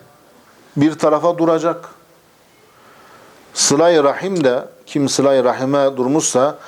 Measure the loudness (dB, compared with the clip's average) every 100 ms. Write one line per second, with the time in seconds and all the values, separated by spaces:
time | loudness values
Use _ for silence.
0 | -20 _ _ _ _ _ _ -2 0 0
1 | 0 2 0 0 0 0 -2 -6 -12 -20
2 | _ _ _ _ _ _ _ _ -20 -20
3 | -20 -20 -20 -20 -14 -4 0 2 4 4
4 | 2 -2 -4 -2 0 -2 -6 -18 -8 -4
5 | -2 0 2 2 2 -2 -2 0 0 0
6 | -2 0 0 0 -2 -4